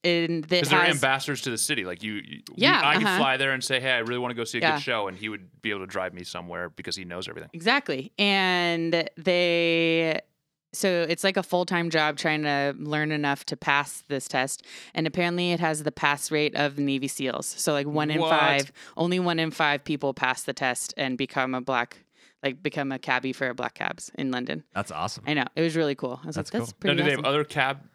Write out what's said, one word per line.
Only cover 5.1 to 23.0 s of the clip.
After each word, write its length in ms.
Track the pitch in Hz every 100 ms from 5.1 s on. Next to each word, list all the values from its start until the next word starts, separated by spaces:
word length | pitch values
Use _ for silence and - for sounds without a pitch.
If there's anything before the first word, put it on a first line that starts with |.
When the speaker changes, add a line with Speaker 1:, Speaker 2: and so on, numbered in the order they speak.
| 92
Speaker 2:
he 100 | 110
would 320 | 104 90 _
be 80 | 110
able 100 | 101
to 60 | 92
drive 280 | 95 92
me 100 | 90
somewhere 460 | 90 87 87 85 87
because 260 | - - 90
he 80 |
knows 240 | 90 87 85
everything. 220 | 80 80
Speaker 1:
Exactly. 600 | 165 180 277 269 135 135 -
And 920 | 202 196 185 180 175 170 165 170 160 -
they, 1040 | 165 175 175 170 170 165 165 165 165 156 - _ _ _ _
so 320 | - 196 175 165
it's 160 | 165
like 120 | 196 190
a 60 |
full-time 480 | 175 180 175 175 170
job 260 | 160 151 143
trying 260 | 165 151
to 300 | 151 143 139 135
learn 320 | 151 151 151
enough 340 | 151 147 139 -
to 100 | 135
pass 480 | - 143 143 - -
this 200 | 139 -
test. 340 | 131 135 - - - -
And 120 | - 160
apparently 460 | 180 175 175 175
it 80 | 170
has 220 | 165 156
the 100 | 151
pass 380 | - 147 143 -
rate 240 | 156 151
of 220 | - 147 143
the 60 |
Navy 260 | 143 135 135
seals. 380 | - 131 127 139
So, 260 | - -
like, 140 | 147 143
one 220 | 151 151
in 100 | 156
Speaker 2:
What? 100 | 160
Speaker 1:
five, 420 | 156 147 139 139 - - -
only 220 | 175 185
one 200 | 180 165
in 100 | 160
five 340 | - 151 143
people 300 | - 147 139
pass 280 | 131 131 127
the 80 | -
test 420 | 131 131 120 - -
and 220 | 135 127
become 360 | 135 143 131
a 60 | 131
black, 440 | 123 127 120 - _ _ - _
like, 200 | 139 127
become 300 | 156 160 139
a 60 | 135